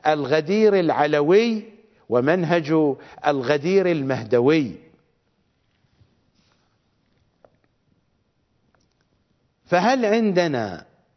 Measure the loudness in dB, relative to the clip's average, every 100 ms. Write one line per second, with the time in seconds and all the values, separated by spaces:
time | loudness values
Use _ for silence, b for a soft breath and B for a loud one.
0 | -4 -2 0 -2 0 2 2 2 0 2
1 | 2 2 2 2 2 -2 -8 -20 _ b
2 | b -2 0 0 0 -2 0 0 0 -2
3 | B B -4 -2 -2 -2 0 0 0 -2
4 | -2 -6 -2 0 2 2 0 -8 -20 _
5 | _ _ _ _ _ _ _ _ _ _
6 | _ _ _ _ _ _ _ _ _ _
7 | _ _ _ _ _ _ _ _ _ _
8 | _ _ _ _ _ _ _ _ _ _
9 | _ _ _ _ _ _ -2 0 2 0
10 | 0 0 0 0 0 -2 -6 -10 -18 _
11 | _